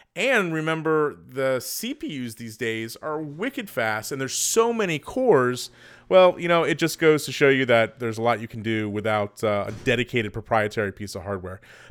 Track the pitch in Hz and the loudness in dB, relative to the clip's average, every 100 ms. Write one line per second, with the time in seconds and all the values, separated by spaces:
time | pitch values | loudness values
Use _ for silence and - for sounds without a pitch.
0 | _ 165 247 240 180 160 156 160 156 156 | _ -4 0 0 0 -2 -2 -2 0 2
1 | 147 85 85 127 135 127 - - 233 302 | 0 -4 -10 -4 0 0 -2 -6 -6 -8
2 | 302 143 120 - 117 107 117 113 113 - | -8 -8 -8 -10 -12 -6 -4 -4 -6 -8
3 | 151 156 151 147 247 - 202 - 110 110 | -8 -6 -8 -8 -8 -8 -8 -4 -2 -2
4 | - 139 131 - - 226 233 226 190 151 | -4 -6 -6 -4 0 2 2 2 -2 -2
5 | - 254 254 147 123 123 - - - - | -4 0 4 4 4 -2 -8 -16 -20 -16
6 | - 185 180 - 170 170 147 160 165 - | 2 6 6 6 2 2 2 0 -2 2
7 | 160 151 - - 139 135 127 117 110 - | 4 4 2 2 4 6 4 4 4 -2
8 | 120 110 117 110 113 117 107 110 107 104 | -6 -2 0 0 -4 -8 -2 -2 -2 -2
9 | 110 107 104 - 107 101 101 113 131 120 | 0 0 -2 -2 -2 0 -2 -4 0 0
10 | 120 120 107 113 - 113 107 113 101 95 | 0 -2 -4 -6 -2 0 0 -2 -4 -4
11 | 101 98 92 95 90 92 - - - | -12 -10 -8 -8 -8 -14 -18 -20 -2